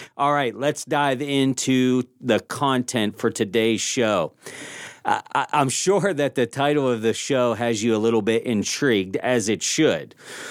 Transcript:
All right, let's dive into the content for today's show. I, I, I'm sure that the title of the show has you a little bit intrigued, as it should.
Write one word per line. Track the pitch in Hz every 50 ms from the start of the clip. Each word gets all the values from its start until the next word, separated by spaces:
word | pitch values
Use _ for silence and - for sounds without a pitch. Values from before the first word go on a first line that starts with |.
| - - _
All | - 139 143
right, | 147 143 139 120 110
let's | 113 131 147 143 - -
dive | - 151 143 143 139 131 123
into | 143 143 139 139 135 135 131 - - - 131 127 127 127 127 127 123 - _ _
the | - 123 107 104
content | - - - - 147 139 131 127 120 - - 123 107 104 104 -
for | - 113
today's | - - 113 101 90 113 110 117 113 101
show. | - - - 131 117 110 104 92 80 71 - _ - - - - - - - - - - - - -
I, | - 107 107 - - -
I, | 135 135 -
I'm | - 151 139 131
sure | - - - 180 196 190 156 202 175
that | 139 143 131 -
the | 135 123
title | 113 - 139 139 147 151 147 135 127
of | 120 110
the | 110 113
show | 107 - - - 139 127 123 120 113
has | 104 120 117 117 107
you | 110 120 110
a | 107
little | 107 117 113 113
bit | 104 110 113 113 113
intrigued, | 127 117 104 92 - - - 147 139 113 101 95 95 95
as | - - 120 127 120 95 104
it | 107 90
should. | - - - - 160 135 92 78 69 - - _ - - - - - -